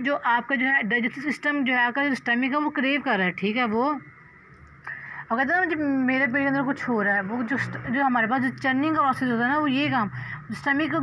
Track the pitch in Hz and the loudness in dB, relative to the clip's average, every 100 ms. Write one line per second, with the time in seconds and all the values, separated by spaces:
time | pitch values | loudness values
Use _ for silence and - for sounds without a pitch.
0 | 254 277 254 240 240 269 262 269 214 240 | 0 0 2 0 0 0 2 2 2 0
1 | 233 277 285 - 294 294 262 254 240 240 | -2 -4 -6 -2 -2 0 0 2 2 0
2 | 285 254 - 240 262 294 302 294 262 285 | -2 -2 0 0 2 0 0 0 0 0
3 | 277 208 180 180 196 220 240 220 269 285 | 0 2 0 0 -2 0 0 0 0 -2
4 | - - - - - - - - - - | -8 -20 -20 -20 -20 -20 -20 -18 -16 -14
5 | - - - 233 269 349 370 320 285 269 | -14 -16 -4 -2 0 0 0 0 0 0
6 | 254 262 269 269 277 269 269 269 - 226 | 2 2 2 2 2 0 0 -2 0 0
7 | 202 202 190 240 226 269 - - 262 247 | 2 0 0 -4 -2 -2 -4 -6 -4 0
8 | 277 240 220 262 254 254 269 262 302 311 | 2 2 2 2 0 -2 0 2 2 2
9 | 277 247 254 233 240 294 302 262 294 254 | 2 2 0 2 2 2 2 2 2 2
10 | 208 - - - - 208 - 269 311 311 | 0 -4 -8 -12 -10 -6 0 0 0 0